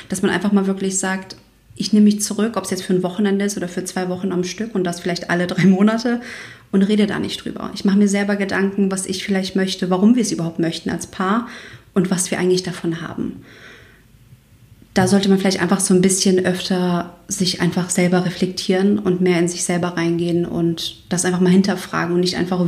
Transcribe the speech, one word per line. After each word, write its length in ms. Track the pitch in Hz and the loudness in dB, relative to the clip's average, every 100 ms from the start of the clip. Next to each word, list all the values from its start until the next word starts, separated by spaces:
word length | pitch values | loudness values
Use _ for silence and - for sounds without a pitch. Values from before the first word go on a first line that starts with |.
| - | -8
dass 120 | 190 | -2
man 100 | 196 | 0
einfach 200 | 175 202 | 0 2
mal 120 | 202 190 | 2 2
wirklich 320 | 190 190 190 | -2 -2 -2
sagt, 380 | 190 190 - - _ _ _ - | -4 -4 -8 -18 _ _ _ -8
ich 140 | - | 0
nehme 120 | 214 208 | 6 6
mich 160 | 208 | 4
zurück, 360 | - 202 220 214 | -2 -2 -2 -2
ob 60 | |
es 80 | - | -4
jetzt 120 | 185 | -6
für 100 | - | 0
ein 100 | 185 | 0
Wochenende 420 | 180 180 202 196 202 | 0 0 0 2 0
ist 100 | 202 | -4
oder 120 | 175 | -6
für 160 | 185 | -6
zwei 260 | 185 - 180 | -6 -6 -4
Wochen 220 | 180 190 | -4 -2
am 120 | 175 | -2
Stück 300 | 180 - 226 | -4 -6 -6
und 100 | 196 | -4
das 160 | 180 170 | -4 -4
vielleicht 280 | 185 175 - | -6 -6 -2
alle 160 | 175 180 | -2 -2
drei 200 | 180 180 | 2 4
Monate 560 | 185 208 226 240 240 - - - - _ | 6 4 2 -2 -4 -6 -16 -18 -20 _
und 100 | 196 | 0
rede 240 | 196 214 202 | 2 2 2
da 140 | - | 0
nicht 240 | - - | -6 -8
drüber. 260 | - - - - | -10 -10 -10 -2
Ich 100 | 196 | 2
mache 120 | 196 | 4
mir 100 | 202 | 4
selber 280 | 196 202 202 | 2 0 -2
Gedanken, 540 | 196 185 196 196 196 | -2 0 0 0 0
was 160 | 190 190 | -2 -4
ich 180 | 185 | -6
vielleicht 320 | - 190 185 190 | -2 -2 -2 -2
möchte, 360 | 190 - 180 | -2 -2 -2
warum 240 | 185 208 247 | 4 4 4
wir 80 | |
es 80 | 208 | 2
überhaupt 260 | 165 165 - | -2 -4 -2
möchten 320 | 165 165 175 | -2 -2 -6
als 160 | 165 - | -6 -8
Paar 420 | - 190 220 233 - - - - | -4 -2 -2 -4 -14 -18 -20 -4
und 160 | 202 180 | -2 0
was 220 | 180 - | -2 -2
wir 80 | 151 | -2
eigentlich 240 | 180 180 | 0 0
davon 380 | 180 170 170 165 | -2 -6 -6 -6
haben. 420 | 165 - - - - - - - - - _ - - - _ _ - - - - | -8 -8 -8 -10 -18 -20 -20 -20 -20 -20 _ -20 -20 -20 _ _ -20 -20 -2 0
Da 120 | 185 | 4
sollte 220 | 196 196 | 4 4
man 80 | 190 | 4
vielleicht 240 | 190 302 | 2 0
einfach 180 | 240 196 | 0 0
so 140 | - | 4
ein 80 | 185 | 4
bisschen 420 | 185 190 196 185 | 4 2 2 2
öfter 720 | 185 180 - 185 180 175 - - - | 2 -2 -2 -2 0 0 -4 -12 -12
sich 340 | - 180 - | -4 -4 0
einfach 300 | 175 180 175 | -2 -2 0
selber 340 | - 175 180 180 | 2 4 2 0
reflektieren 720 | - 185 185 - 185 196 208 | -2 -4 -2 -2 2 2 2
und 240 | 190 180 | 0 2
mehr 160 | 185 175 | 2 2
in 100 | 175 | 0
sich 160 | 175 | -2
selber 260 | - 175 175 | -2 -2 -2
reingehen 540 | 175 165 170 175 170 175 | -2 0 0 0 0 -2
und 560 | 170 170 165 - - - | 0 -2 -2 -6 -12 -6
das 140 | 175 | -2
einfach 160 | 180 180 | 0 2
mal 120 | 185 | 4
hinterfragen 640 | 185 190 180 - 165 165 175 | 4 4 -2 -4 -4 -2 0
und 60 | |
nicht 140 | 180 - | 0 -2
einfach 240 | 175 180 | -2 0